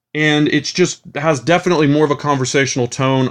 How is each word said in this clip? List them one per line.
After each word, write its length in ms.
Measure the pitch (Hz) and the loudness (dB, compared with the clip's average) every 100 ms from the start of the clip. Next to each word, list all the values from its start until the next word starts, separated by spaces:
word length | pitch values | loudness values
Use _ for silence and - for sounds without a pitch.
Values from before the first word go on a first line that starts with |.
| _ | _
and 340 | 151 156 151 151 | -2 0 2 2
it's 240 | 147 - | 0 -2
just 300 | - 175 - - | 0 -2 -2 -12
has 240 | 147 156 139 | -4 -2 0
definitely 480 | 127 175 180 165 147 | 0 0 2 2 2
more 180 | 147 | 2
of 60 | 147 | 2
a 60 | 143 | 0
conversational 720 | 147 139 127 143 135 135 123 | -2 -2 0 0 0 -2 -4
tone, 400 | - 131 135 127 | -2 0 2 0